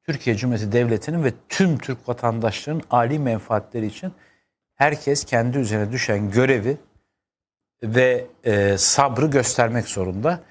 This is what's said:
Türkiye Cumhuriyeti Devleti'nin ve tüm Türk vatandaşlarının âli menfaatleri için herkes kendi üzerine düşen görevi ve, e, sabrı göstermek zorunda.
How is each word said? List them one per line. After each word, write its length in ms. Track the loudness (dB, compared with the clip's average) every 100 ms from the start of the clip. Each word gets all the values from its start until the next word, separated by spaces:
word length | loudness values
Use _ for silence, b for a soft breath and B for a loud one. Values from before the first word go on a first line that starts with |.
Türkiye 340 | -8 -4 -2 0
Cumhuriyeti 360 | 0 -2 0
Devleti'nin 520 | 0 2 0 -2 -2
ve 80 | -2 -4 -4
tüm 300 | 0 2 0
Türk 300 | -4 -8 -8
vatandaşlarının 760 | -2 -2 0 -2 -4 -6 -8 0
âli 280 | 0 2 0
menfaatleri 680 | -2 -2 -2 -4 -4 -6 -6
için 260 | -6 -12 -14 b b b _ _
herkes 500 | 0 0 0 -2 -2
kendi 340 | 0 0 0 0
üzerine 340 | 0 -2 -2
düşen 380 | -4 -2 -2 0
görevi 460 | 2 4 2 0 -4 _ _ _ _ _ _ _ _ _ _
ve, 440 | -2 4 4 2 -4 _
e, 340 | 0 2 4 2
sabrı 480 | 2 4 2 2 2
göstermek 640 | 2 2 2 0 0 -4
zorunda. 520 | -4 -4 -2 -2 -2 b